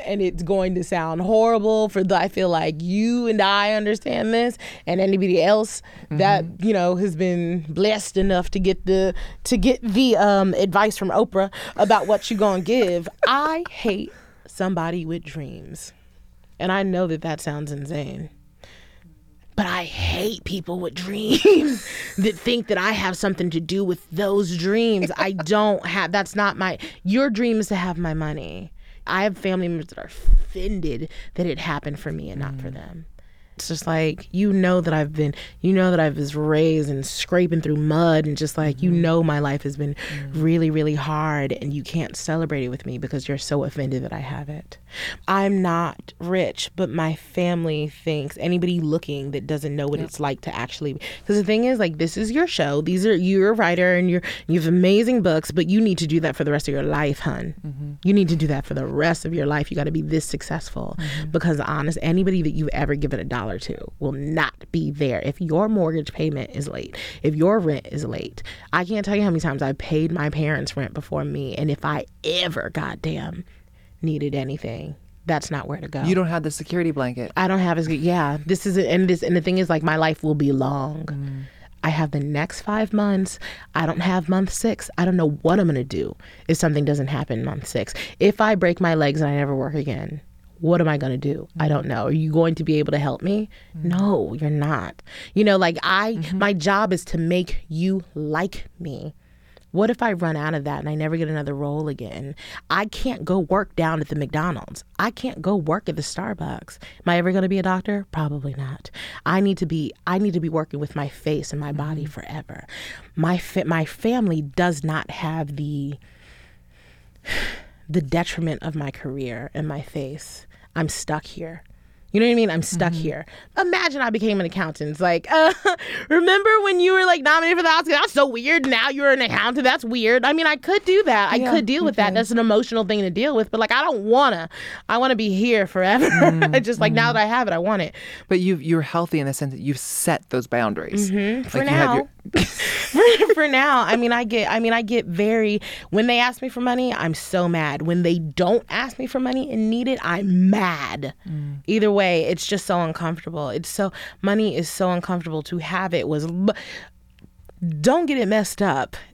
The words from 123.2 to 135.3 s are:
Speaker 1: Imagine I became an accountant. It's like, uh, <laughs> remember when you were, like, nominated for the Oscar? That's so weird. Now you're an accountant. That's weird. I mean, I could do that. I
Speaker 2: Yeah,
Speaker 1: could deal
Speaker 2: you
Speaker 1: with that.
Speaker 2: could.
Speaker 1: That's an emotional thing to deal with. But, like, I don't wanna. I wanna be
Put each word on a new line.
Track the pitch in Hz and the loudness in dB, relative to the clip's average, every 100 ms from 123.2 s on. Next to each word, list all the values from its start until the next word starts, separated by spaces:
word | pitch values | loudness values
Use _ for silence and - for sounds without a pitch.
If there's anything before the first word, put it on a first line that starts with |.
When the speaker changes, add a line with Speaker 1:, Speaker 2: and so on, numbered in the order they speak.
| - - - - | -10 -20 -8 -2
Speaker 1:
Imagine | 359 - 339 277 | 0 0 0 -2
I | 240 | -2
became | 220 214 196 | 0 0 0
an | 170 | -2
accountant. | 196 160 - 151 | -2 -4 -4 -6
It's | 143 | 0
like, | 180 170 - | 2 2 2
uh, | 311 330 - | 4 4 4
<laughs> | 381 349 - - - | 0 0 -4 -8 0
remember | 330 349 392 427 440 | 4 6 6 6 4
when | 403 359 | 4 4
you | 359 | 4
were, | 381 370 | 6 6
like, | 349 | 4
nominated | 277 320 330 359 | 4 4 4 4
for | |
the | 330 | 4
Oscar? | 320 311 | 4 4
That's | 294 440 | 2 2
so | 294 269 | 4 2
weird. | 233 262 330 262 | 2 2 2 4
Now | 226 269 | 2 2
you're | 277 277 | 2 4
an | 247 | 4
accountant. | 233 - 226 247 | 2 2 2 2
That's | 254 302 226 | 2 2 0
weird. | 247 220 247 247 | 0 4 4 4
I | |
mean, | 320 320 | 4 2
I | 302 | 0
could | - 403 - | 2 2 4
do | 381 | 4
that. | 349 214 196 | 6 4 4
I | 240 | 2
Speaker 2:
Yeah, | 254 | 2
Speaker 1:
could | 311 220 | 2 2
deal | 285 | 2
Speaker 2:
you | 302 | 2
Speaker 1:
with | 214 | 2
that. | 202 | 2
Speaker 2:
could. | 208 | 2
Speaker 1:
That's | 220 | 2
an | 233 | 2
emotional | 226 214 247 226 | 4 4 2 0
thing | 202 208 | 0 0
to | 190 | 0
deal | 170 277 247 | 0 2 2
with. | 208 | 0
But, | 220 | 0
like, | 220 | 2
I | 247 | 2
don't | 330 226 214 | 2 0 4
wanna. | 247 277 175 165 - - - - | 6 6 2 -4 -12 -14 -10 -2
I | 233 | 2
wanna | 262 226 | 2 2
be | 214 | 2